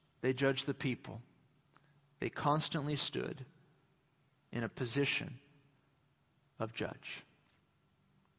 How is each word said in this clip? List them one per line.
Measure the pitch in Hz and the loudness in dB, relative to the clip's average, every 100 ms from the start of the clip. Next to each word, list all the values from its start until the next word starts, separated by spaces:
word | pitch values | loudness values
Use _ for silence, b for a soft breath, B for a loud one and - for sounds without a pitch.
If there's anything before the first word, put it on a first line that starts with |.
| _ _ | _ _
They | 131 | 0
judged | 127 135 131 - | 4 4 4 0
the | |
people. | 135 135 120 - 107 - - - _ _ - - - _ - | 0 0 -2 -4 -12 -12 -20 -20 _ _ -20 -20 -20 _ -4
They | 117 | -4
constantly | - 147 151 - 156 143 143 | 2 4 4 2 0 0 0
stood | - - 123 - 127 - - - _ _ _ _ _ _ _ | -2 -2 -2 -4 -10 -18 -20 -20 _ _ _ _ _ _ _
in | 120 | -4
a | 113 | -4
position | - 120 131 139 - - 120 - - - _ _ _ _ _ _ _ _ - | -2 0 2 2 2 -2 -8 -16 -20 -20 _ _ _ _ _ _ _ _ -6
of | 110 | -4
judge. | - - - - - - - _ _ _ _ _ _ _ _ _ | -2 -4 -4 -10 -12 -14 -20 _ _ _ _ _ _ _ _ _